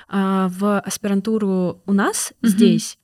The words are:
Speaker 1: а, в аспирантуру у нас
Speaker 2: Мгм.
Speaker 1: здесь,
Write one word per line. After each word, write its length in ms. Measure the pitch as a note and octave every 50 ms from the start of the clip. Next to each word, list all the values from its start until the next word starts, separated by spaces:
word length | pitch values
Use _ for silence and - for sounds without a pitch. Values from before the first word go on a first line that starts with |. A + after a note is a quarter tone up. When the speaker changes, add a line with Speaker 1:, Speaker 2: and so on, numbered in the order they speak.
| - -
Speaker 1:
а, 400 | - G3+ F#3+ F#3+ F#3+ F#3+ F#3+ F#3
в 300 | F3+ F#3 G3+ G#3 G3+ G3
аспирантуру 1000 | - G3 - - - G3+ G3 G3 G3 A3 A3 A3 G#3 F#3+ F#3+ F#3 F3+ F3 - - _
у 60 | -
нас 400 | G3+ G3 A3 F4+ A4 - - - - _
Speaker 2:
Мгм. 80 | - A3+
Speaker 1:
здесь, 480 | F#3 G3 A#3 - A3 A3 - - - _